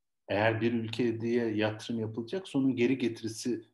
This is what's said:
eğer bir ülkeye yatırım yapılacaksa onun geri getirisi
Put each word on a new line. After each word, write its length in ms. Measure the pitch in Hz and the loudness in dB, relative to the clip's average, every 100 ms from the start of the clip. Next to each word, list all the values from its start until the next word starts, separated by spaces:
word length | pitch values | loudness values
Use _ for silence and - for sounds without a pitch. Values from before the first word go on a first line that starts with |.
| _ _ - | _ _ -2
eğer 320 | 98 110 110 | 2 4 4
bir 120 | 113 | 2
ülkeye 840 | 117 110 - 123 110 117 120 117 104 | 0 -2 0 0 0 0 2 2 2
yatırım 440 | 107 107 - 117 | 0 -2 -4 -4
yapılacaksa 580 | 110 113 113 196 - 139 | -4 -4 -6 -6 -4 0
onun 180 | 135 117 | 2 4
geri 220 | 120 131 | 2 2
getirisi 640 | 120 113 110 107 127 110 - | 0 -2 -8 -4 -4 -4 -6